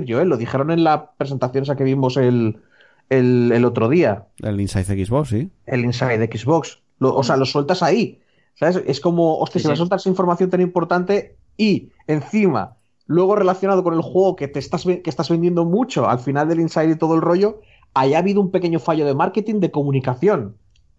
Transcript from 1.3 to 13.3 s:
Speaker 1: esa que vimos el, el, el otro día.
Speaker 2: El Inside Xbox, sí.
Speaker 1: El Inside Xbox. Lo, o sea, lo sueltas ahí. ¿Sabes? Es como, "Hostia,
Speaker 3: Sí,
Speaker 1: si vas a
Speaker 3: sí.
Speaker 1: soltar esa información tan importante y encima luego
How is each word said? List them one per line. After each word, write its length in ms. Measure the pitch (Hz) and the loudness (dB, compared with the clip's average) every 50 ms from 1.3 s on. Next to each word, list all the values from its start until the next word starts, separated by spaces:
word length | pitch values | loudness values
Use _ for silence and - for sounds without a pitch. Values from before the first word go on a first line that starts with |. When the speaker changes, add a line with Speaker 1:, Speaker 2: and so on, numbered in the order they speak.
| 139 127 123 123 127 135 135 | -4 -4 -4 -2 -2 -2 -2
Speaker 1:
esa 100 | 139 143 | -2 -2
que 80 | 135 139 | 0 0
vimos 340 | 135 135 139 131 127 127 139 | 0 2 2 0 0 2 2
el, 400 | 131 123 123 120 117 110 110 - _ _ _ _ _ _ _ _ _ - | 2 2 2 2 0 0 -2 -6 _ _ _ _ _ _ _ _ _ 0
el, 440 | 131 131 127 123 123 123 120 120 117 | 2 2 4 4 4 4 4 4 4
el 120 | 117 123 | 4 2
otro 240 | 123 117 117 110 113 | 2 2 0 0 2
día. 380 | 139 180 165 117 101 - - _ _ - - | 2 2 2 2 0 -2 -6 _ _ -10 -6
Speaker 2:
El 180 | 107 104 101 | -6 -4 -2
Inside 420 | 101 95 - 101 90 95 101 95 95 | -4 -2 -2 -2 -2 -2 -2 -4 -2
Xbox, 240 | 87 117 143 156 131 | -2 -2 -2 -2 -2
sí. 200 | 104 107 147 190 - _ - | -2 -4 -4 -6 -10 _ -10
Speaker 1:
El 180 | - 131 123 120 | -6 -4 -2 -2
Inside 440 | 123 123 123 131 131 120 107 113 113 | -2 -2 -2 -2 0 0 0 -2 -2
Xbox. 520 | - 113 107 127 160 165 156 - - _ _ _ _ - | -4 -4 -2 0 0 0 0 -4 -12 _ _ _ _ -2
Lo, 180 | 131 131 - | 0 0 2
o 60 | 123 135 | 0 0
sea, 160 | 120 156 135 | 0 2 0
lo 80 | 135 | 0
sueltas 360 | 131 - 151 143 143 185 180 - | 0 0 -2 0 0 0 0 2
ahí. 380 | 135 175 233 208 - - - _ _ _ _ _ _ _ | 2 2 2 0 -2 -4 -12 _ _ _ _ _ _ _
¿Sabes? 280 | - 147 160 180 185 - | -2 0 0 0 0 -2
Es 140 | - - - | -4 -4 -2
como, 380 | - 180 175 170 170 165 160 - | 0 0 2 2 2 2 2 0
"Hostia, 220 | - - - 180 | -2 -2 -2 -2
Speaker 3:
Sí, 20 | - | 0
Speaker 1:
si 60 | 156 | 0
vas 40 | 143 | 0
a 40 | |
Speaker 3:
sí. 40 | 143 | 0
Speaker 1:
soltar 180 | 170 180 196 185 | 0 0 -2 -2
esa 120 | - 190 | 0 0
información 400 | 185 190 185 180 175 175 190 180 | 0 0 2 0 2 0 0 0
tan 100 | 180 180 | 2 2
importante 800 | 180 170 175 180 170 175 180 180 180 185 202 208 - - - - _ _ _ | 0 2 0 -2 0 0 0 -2 0 0 -2 -2 -2 -6 -16 -20 _ _ _
y 320 | - 214 214 185 123 - - _ _ _ | 0 0 2 2 0 -2 -8 _ _ _
encima 680 | - 156 151 139 - - 220 208 185 147 110 92 - - _ _ _ _ _ _ | -4 -4 -4 -4 -2 0 2 2 2 2 0 -4 -6 -12 _ _ _ _ _ _
luego 300 | - 139 175 185 190 | -2 2 2 4 4